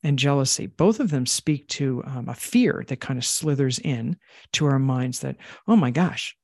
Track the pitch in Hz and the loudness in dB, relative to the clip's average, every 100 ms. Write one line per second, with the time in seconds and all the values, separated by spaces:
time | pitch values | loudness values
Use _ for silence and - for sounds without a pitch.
0 | 160 139 139 143 131 - - - 175 220 | 0 2 2 2 2 -2 -6 2 2 4
1 | 247 147 123 - - 147 - - 139 123 | 0 0 -2 -2 -2 -4 -4 -4 -2 -2
2 | - 131 123 123 - 240 233 - - 131 | -6 -8 -8 -10 0 2 2 0 -4 -8
3 | - 131 123 - 156 139 135 127 - 123 | -6 -4 -4 -2 -2 0 0 0 -4 -4
4 | 120 175 _ - - - 151 135 135 127 | -4 -6 _ -20 -6 0 2 2 2 0
5 | 127 127 135 131 - - - 220 131 123 | -2 -4 -8 -10 -16 -14 2 4 4 2
6 | 175 - - - | 0 -2 -10 -12